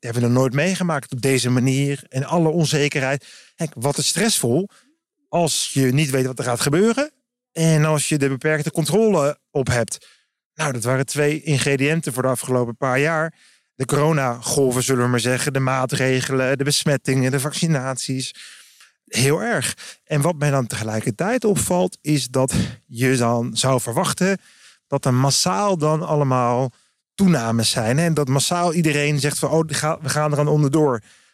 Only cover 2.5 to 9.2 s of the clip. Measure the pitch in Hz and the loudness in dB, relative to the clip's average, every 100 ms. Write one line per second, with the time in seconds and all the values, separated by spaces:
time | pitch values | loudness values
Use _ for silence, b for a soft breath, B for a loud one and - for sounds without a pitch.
2.5 | 170 151 151 143 147 131 139 B B B | 2 0 2 0 0 -2 -4 B B B
3.5 | B 160 139 139 143 - 165 220 - 120 | B -8 -4 -4 -2 -2 0 0 0 0
4.5 | 139 202 b 277 b _ _ - 170 160 | 0 -2 b _ b _ _ -4 0 0
5.5 | - - 139 131 135 151 131 127 127 127 | -2 -4 0 2 2 0 0 -2 -4 -4
6.5 | 120 143 160 220 233 302 _ _ _ _ | -2 0 2 2 2 -4 _ _ _ _
7.5 | 165 160 156 156 151 - 151 139 131 156 | 0 2 4 2 0 0 0 0 0 -2
8.5 | 156 151 - 147 190 220 175 | 0 -2 -2 0 2 4 2